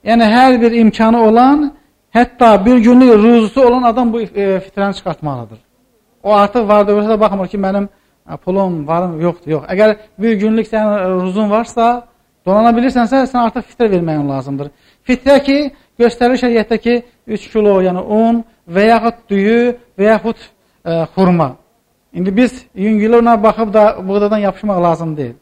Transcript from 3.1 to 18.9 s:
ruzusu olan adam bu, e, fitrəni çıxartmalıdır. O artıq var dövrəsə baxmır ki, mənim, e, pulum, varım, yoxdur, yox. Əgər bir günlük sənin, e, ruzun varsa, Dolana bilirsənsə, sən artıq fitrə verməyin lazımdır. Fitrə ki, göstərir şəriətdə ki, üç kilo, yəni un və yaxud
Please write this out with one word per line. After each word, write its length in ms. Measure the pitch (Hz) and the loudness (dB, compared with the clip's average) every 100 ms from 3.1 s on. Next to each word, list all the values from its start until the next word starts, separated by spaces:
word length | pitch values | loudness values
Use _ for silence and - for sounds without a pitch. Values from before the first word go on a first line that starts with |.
ruzusu 520 | 220 220 240 220 262 247 | 6 6 4 2 2 2
olan 160 | 247 | 2
adam 300 | 240 226 240 | 0 0 -2
bu, 80 | 226 | -4
e, 380 | 208 208 196 190 | -6 -4 -2 -4
fitrəni 360 | 190 - 196 | -6 -6 -6
çıxartmalıdır. 640 | 190 185 156 151 131 113 110 _ _ _ _ _ _ | -4 -10 -8 -8 -10 -12 -20 _ _ _ _ _ _
O 100 | 196 | 0
artıq 360 | 208 202 240 208 | 2 2 0 2
var 180 | 208 202 | 2 2
dövrəsə 340 | 208 208 220 | 0 0 0
baxmır 280 | 208 196 180 | 0 -2 -6
ki, 100 | 202 | -6
mənim, 300 | 190 202 202 _ _ _ _ | -4 -4 -6 _ _ _ _
e, 60 | 160 | -12
pulum, 500 | - 190 190 170 147 | -6 -4 -2 -4 -4
varım, 340 | 170 180 160 | -4 -4 -4
yoxdur, 300 | 170 156 143 | -6 -6 -6
yox. 120 | 156 139 | -6 -4
Əgər 220 | 185 214 214 - - | 0 0 0 -10 -6
bir 140 | 226 | -4
günlük 340 | 214 214 220 214 | -2 -2 -2 -2
sənin, 320 | 220 214 208 | -4 -2 -2
e, 100 | 185 | -2
ruzun 420 | 185 185 190 214 | -4 -4 -4 -2
varsa, 560 | 214 233 240 233 240 240 _ _ _ - | -2 -4 -2 -2 -2 -8 _ _ _ -2
Dolana 260 | 202 233 | 2 2
bilirsənsə, 500 | 233 254 254 226 269 262 | 2 0 -2 -2 -2 -2
sən 140 | 254 226 | -2 -4
artıq 220 | 240 - | -6 -14
fitrə 200 | _ 233 | _ -2
verməyin 340 | 185 165 156 143 | -2 -2 -4 -4
lazımdır. 440 | 135 131 139 143 _ _ _ - | -6 -8 -10 -10 _ _ _ -6
Fitrə 320 | 254 262 277 277 | -4 2 2 2
ki, 120 | 277 285 - _ - | -2 -2 -10 _ -2
göstərir 420 | 233 233 240 254 | -2 0 -2 0
şəriətdə 360 | 247 233 214 220 | 0 -2 -2 -4
ki, 140 | 233 240 233 _ - | -2 -2 -4 _ -12
üç 200 | 214 - | -12 -6
kilo, 240 | 220 208 196 | -2 2 2
yəni 180 | 185 180 | 0 -4
un 400 | - 214 226 233 226 _ - | -4 0 0 -2 -6 _ -6
və 220 | 175 | 0
yaxud 320 | 214 | 2